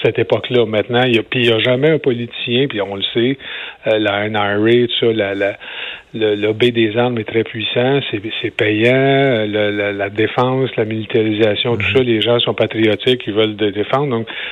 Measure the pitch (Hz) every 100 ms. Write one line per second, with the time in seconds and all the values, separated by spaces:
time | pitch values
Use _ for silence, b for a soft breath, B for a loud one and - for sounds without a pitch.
0 | 123 110 113 110 - 123 110 107 95 123
1 | 127 113 - 131 117 113 117 127 151 151
2 | 143 117 117 - - 120 139 104 98 98
3 | - 120 120 135 B B B B - 110
4 | 107 101 107 110 101 104 110 120 120 -
5 | 120 110 98 98 101 101 B B B B
6 | B 117 107 104 107 110 123 117 113 113
7 | 123 120 104 113 107 113 104 123 123 139
8 | 135 107 107 - 113 - 107 107 117 131
9 | 135 139 139 117 107 104 104 104 101 101
10 | 98 104 107 - 127 131 131 - 110 110
11 | 107 117 110 104 110 98 120 110 104 135
12 | 123 113 113 120 120 107 110 113 110 101
13 | - 123 - 101 110 104 104 98 101 131
14 | 147 117 110 B B